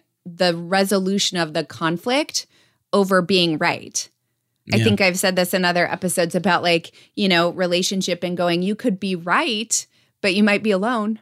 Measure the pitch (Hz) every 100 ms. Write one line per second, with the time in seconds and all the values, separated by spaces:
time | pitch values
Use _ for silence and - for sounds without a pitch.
0 | _ _ 180 170 180 170 170 190 196 202
1 | 190 196 - 175 165 160 151 - 160 170
2 | 247 269 320 - - _ _ _ - 202
3 | 190 190 175 185 170 151 170 - - -
4 | - _ _ _ _ _ - 113 226 202
5 | 190 185 190 185 180 190 180 175 170 170
6 | 180 180 170 180 180 170 170 170 - -
7 | _ - 196 175 175 170 180 175 185 190
8 | 180 170 180 180 175 170 185 214 254 185
9 | 196 180 170 208 320 214 226 - - _
10 | _ - 202 190 208 202 214 190 220 240
11 | 208 220